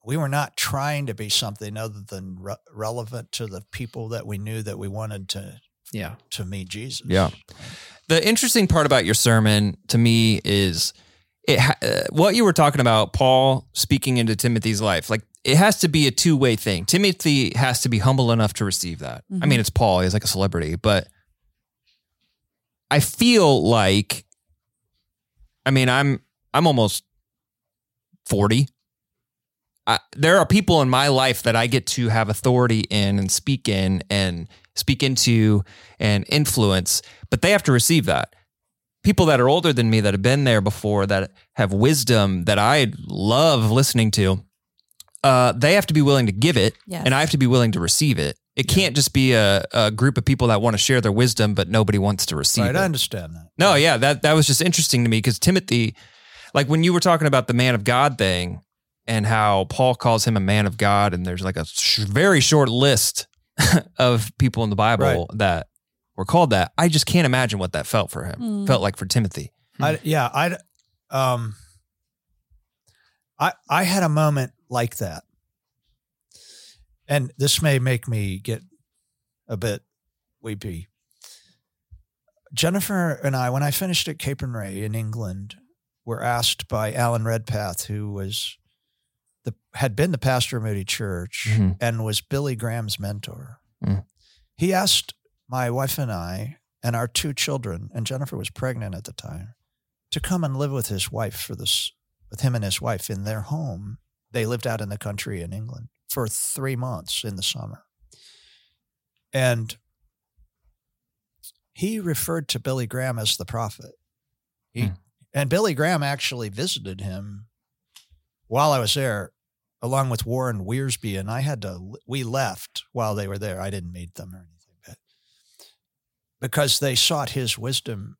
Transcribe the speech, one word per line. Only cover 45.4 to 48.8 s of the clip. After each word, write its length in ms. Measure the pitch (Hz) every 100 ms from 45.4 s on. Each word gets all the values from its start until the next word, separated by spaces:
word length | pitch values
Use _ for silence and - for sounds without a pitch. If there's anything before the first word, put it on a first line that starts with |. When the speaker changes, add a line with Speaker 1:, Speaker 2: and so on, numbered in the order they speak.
| 123
Speaker 3:
they 220 | 120 147
have 120 | 202 196
to 60 |
be 80 | 156
willing 260 | 143 139 113
to 40 |
give 240 | 95 151
it, 200 | 127 104 - -
Speaker 4:
Yes. 160 | 175
Speaker 3:
and 80 | 123
I 60 | 135
have 120 | 151
to 60 | 143
be 100 | 127
willing 260 | 127 117
to 80 | 95
receive 360 | 85 - 151 104
it. 200 | 71 - _
It 160 | - 127
Speaker 2:
Yeah. 40 |
Speaker 3:
can't 200 | 185